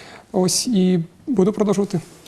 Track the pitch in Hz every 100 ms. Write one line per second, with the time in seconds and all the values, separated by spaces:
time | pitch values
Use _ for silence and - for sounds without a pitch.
0 | - - - - 185 - - 202 185 180
1 | 165 - - 214 190 214 208 190 202 175
2 | - -